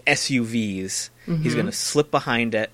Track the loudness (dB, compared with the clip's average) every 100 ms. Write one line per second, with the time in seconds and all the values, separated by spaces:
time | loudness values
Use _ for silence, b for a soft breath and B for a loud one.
0 | -2 -2 2 0 2 0 -2 -2 -4 -6
1 | -8 -10 -4 0 0 0 -2 -4 0 0
2 | 2 0 2 2 2 0 -2